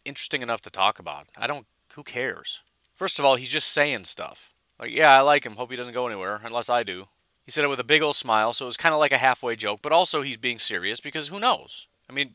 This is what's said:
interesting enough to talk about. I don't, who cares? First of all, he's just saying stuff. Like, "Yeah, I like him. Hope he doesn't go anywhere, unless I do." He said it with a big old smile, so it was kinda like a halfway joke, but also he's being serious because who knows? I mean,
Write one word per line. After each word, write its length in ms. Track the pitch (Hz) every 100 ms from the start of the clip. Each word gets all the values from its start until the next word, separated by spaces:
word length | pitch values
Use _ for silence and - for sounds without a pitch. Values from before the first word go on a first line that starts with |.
interesting 380 | - 139 - 143
enough 180 | 120 113
to 80 | -
talk 280 | - 95 104
about. 300 | 82 76 73
I 120 | - 117
don't, 200 | 147 110 _ _
who 80 | -
cares? 580 | - 120 131 82 - - _ _ _
First 240 | - 190 -
of 60 |
all, 120 | 143 127
he's 120 | 127
just 240 | 147 -
saying 320 | - 147 120
stuff. 480 | 92 - 80 - - _ _ -
Like, 160 | 120
"Yeah, 220 | 117 156 135
I 60 |
like 240 | 139 143 127
him. 100 | 104
Hope 140 | 123
he 80 | 123
doesn't 160 | 123
go 120 | 120 123
anywhere, 360 | 104 92 104
unless 240 | 113 117 117
I 140 | 120
do." 260 | 104 90 98 _ _ _ -
He 20 |
said 140 | 156
it 40 | 143
with 120 | 135
a 40 |
big 180 | 120 151
old 120 | 151
smile, 380 | 143 131 110 110
so 140 | 117 131
it 20 |
was 80 | 117
kinda 220 | 165 156
like 120 | 147
a 60 | 131
halfway 400 | 131 123 123 113
joke, 240 | 107 107
but 100 | 147
also 300 | 165 180 156
he's 160 | 139 113
being 220 | 123 117
serious 420 | - 98 92 117
because 280 | 147 160 143
who 120 | 196
knows? 460 | 240 - - - - _ _
I 60 |
mean, 220 | 135 139